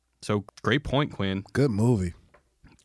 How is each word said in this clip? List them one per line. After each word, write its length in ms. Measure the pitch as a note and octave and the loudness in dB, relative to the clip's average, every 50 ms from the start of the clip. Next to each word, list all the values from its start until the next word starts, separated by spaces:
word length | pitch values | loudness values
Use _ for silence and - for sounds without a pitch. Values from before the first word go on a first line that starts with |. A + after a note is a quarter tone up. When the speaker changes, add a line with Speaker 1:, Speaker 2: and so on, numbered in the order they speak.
| _ _ _ _ | _ _ _ _
Speaker 1:
So 240 | - - G#2+ G#2 G2+ - - - - | -4 -2 -2 -2 -2 -6 -12 -6 0
great 220 | - A2 C#3+ - | 0 0 0 0
point, 260 | - - C3+ B2 G2+ | 0 -2 0 0 -2
Quinn. 320 | - - G2+ G2 F#2+ F#2+ G2+ - | -4 -4 -4 -2 -2 -4 -6 -4
Speaker 2:
Good 180 | - B2 C3+ C#3+ | 0 0 0 2
movie. 440 | A2 G2 G#2+ A#2+ B2+ G#2 F#2 F2 E2 - _ _ _ _ _ _ _ _ - - _ _ - | 2 2 2 2 2 2 0 -2 -6 -10 _ _ _ _ _ _ _ _ -20 -20 _ _ -2